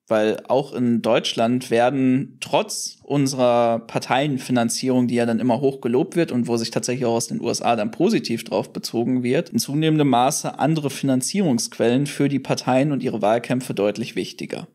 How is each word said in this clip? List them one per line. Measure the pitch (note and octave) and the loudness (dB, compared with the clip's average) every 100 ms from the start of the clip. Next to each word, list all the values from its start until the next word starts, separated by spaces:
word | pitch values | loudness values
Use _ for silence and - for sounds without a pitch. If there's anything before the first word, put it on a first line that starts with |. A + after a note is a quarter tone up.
| - | -2
Weil | A2 A2 - - | 2 2 0 0
auch | B2+ D3 | 0 0
in | - B2 A#2 | -2 0 2
Deutschland | A2+ B2+ - - A#2 B2 B2 | 2 2 0 0 0 0 0
werden | A#2 B2 C#3 C3 C3 C#3+ - | 2 2 2 2 2 -2 -10
trotz | - D3+ - - - - | -2 -2 0 -6 -10 -12
unserer | - C#3+ C3+ B2+ B2 A#2+ A#2 A2+ | -4 0 0 2 2 4 2 0
Parteienfinanzierung, | - C3 - B2+ D3 B2+ - B2 A#2 - B2+ B2+ B2 | -4 -6 -2 0 0 -2 0 0 0 0 0 2 2
die | A#2+ | 2
ja | A#2 | 2
dann | A2+ | 2
immer | B2 A#2 | 2 2
hoch | C#3 C3+ | 0 0
gelobt | B2 B2 D#3+ | 0 0 2
wird | F3 E3 | 0 0
und | B2 A2+ | 0 0
wo | A#2 | -2
sich | A2+ | -2
tatsächlich | B2 A#2 B2+ A#2 | -4 -4 -2 0
auch | A#2 | 0
aus | - | -2
den | - | -4
U | A2+ | -4
S | A2 | -2
A | A#2 | 0
dann | A2+ G#2+ | 0 -2
positiv | - F#3 G3+ - A#2 | 0 2 2 -2 -6
drauf | - G2+ - | -2 -2 -2
bezogen | - - A#2 B2 B2+ | -8 -6 -2 0 0
wird, | B2 C#3+ F3+ | 0 0 0
in | A#2 | -2
zunehmendem | - C#3+ D#3+ D#3 C#3+ | -2 0 2 4 4
Maße | A#2 C3 C#3+ D3+ - | 4 2 0 -6 -2
andere | C#3 D#3+ C#3+ | 0 0 -2
Finanzierungsquellen | - C3+ B2+ - G3 F3 A#2 - - A#2 B2+ C#3+ | -2 0 0 0 0 2 0 -2 0 2 2 0
für | - C#3 | 0 0
die | C#3 | 0
Parteien | - C#3 - B2+ D3+ | -2 -4 0 2 2
und | C3+ | 0
ihre | B2 A2+ | -4 0
Wahlkämpfe | G#2 A#2 - B2+ - | 2 2 0 -4 -2
deutlich | G#2 G#2 G#2 A2 | 0 0 0 -6
wichtiger. | F#2+ F2+ - - - - | -6 -8 -8 -10 -10 -12